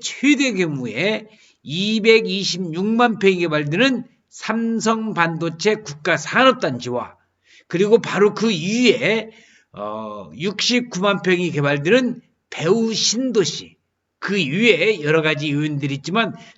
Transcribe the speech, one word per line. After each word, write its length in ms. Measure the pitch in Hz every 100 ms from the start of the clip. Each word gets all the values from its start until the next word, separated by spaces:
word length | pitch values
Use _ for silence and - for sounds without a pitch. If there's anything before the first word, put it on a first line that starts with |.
최대 500 | - - 277 277 269
규모의 800 | 190 170 139 123 107 190 220 214 - _ _
이백이십육만 1600 | 123 160 208 220 220 226 185 190 185 175 180 156 208 226 240 220
평이 180 | 196 185
개발되는 640 | 170 151 147 170 269 240 - _ _
삼성 840 | - - 226 226 226 220 226 220 170
반도체 600 | 165 160 170 165 208 214
국가 380 | - 147 185 160
산업단지와 1000 | - 202 262 247 170 123 123 120 107 - _ _ _ _ _
그리고 320 | 170 208 220
바로 360 | 143 165 208 208
그 140 | 226
위에, 800 | 175 185 226 247 127 147 220 220 - _ _ _
어, 580 | - 104 107 110 104 87 92
육십구만 840 | 185 196 - 240 240 180 202 190
평이 260 | 180 180 180
개발되는 720 | 143 143 147 147 247 247 - - _ _
배후 420 | - 160 226 226
신도시, 840 | 208 - 214 262 214 165 - 92 _ _ _ _ _
그 160 | - 196
위에 640 | 139 175 233 160 202 202
여러 220 | 147 160
가지 280 | 156 151 151
요인들이 440 | 143 156 143 143 139
있지만, 400 | 165 208 208 - -